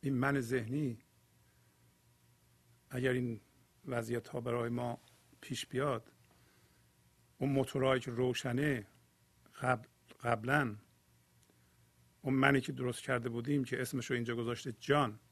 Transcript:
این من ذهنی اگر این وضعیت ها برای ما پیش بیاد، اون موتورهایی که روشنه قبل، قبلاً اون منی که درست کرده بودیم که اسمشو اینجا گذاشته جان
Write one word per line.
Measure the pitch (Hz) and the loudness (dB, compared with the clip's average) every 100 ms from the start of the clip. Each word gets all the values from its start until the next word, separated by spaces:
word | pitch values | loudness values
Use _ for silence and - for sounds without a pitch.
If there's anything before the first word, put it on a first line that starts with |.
این | 139 | 0
من | 131 135 139 | 2 2 2
ذهنی | 117 127 117 135 147 113 _ _ _ _ _ _ _ _ _ _ _ _ _ _ _ _ _ _ _ | 0 -2 -2 -2 -2 -4 _ _ _ _ _ _ _ _ _ _ _ _ _ _ _ _ _ _ _
اگر | 127 131 | -2 0
این | 127 123 110 - _ _ _ | 2 0 -6 -10 _ _ _
وضعیت | 170 120 113 120 - | -4 -4 -2 -4 -4
ها | 127 | -6
برای | 120 120 117 | -2 -2 0
ما | 120 123 120 - - _ - | -2 -4 -6 -12 -20 _ -20
پیش | - 127 - | -10 -8 -4
بیاد، | 123 143 117 - _ _ - - _ - _ _ _ _ _ _ _ | -2 0 -2 -6 _ _ -20 -20 _ -20 _ _ _ _ _ _ _
اون | 139 | 0
موتورهایی | 135 127 135 131 131 | 2 2 2 2 2
که | 123 | 0
روشنه | 120 127 120 127 123 151 127 101 - _ _ _ _ - - | 0 0 0 -2 0 0 0 -4 -18 _ _ _ _ -20 -4
قبل، | 123 123 113 _ _ - | 0 0 -2 _ _ -6
قبلاً | 120 113 113 147 131 104 - _ _ _ _ _ _ _ _ _ _ _ _ _ | 0 2 4 4 2 -2 -14 _ _ _ _ _ _ _ _ _ _ _ _ _
اون | - | 0
منی | 135 135 139 | 4 6 6
که | 127 | 2
درست | 127 127 117 | -4 -4 -4
کرده | - 123 120 | -2 -2 0
بودیم | 117 120 143 | -4 0 0
که | 127 127 | 0 -2
اسمشو | 127 131 117 | -2 -4 -2
اینجا | 123 117 117 | -2 -2 -2
گذاشته | 117 120 - | -2 -4 -6
جان | 113 - 143 131 107 _ | -10 2 4 4 -2 _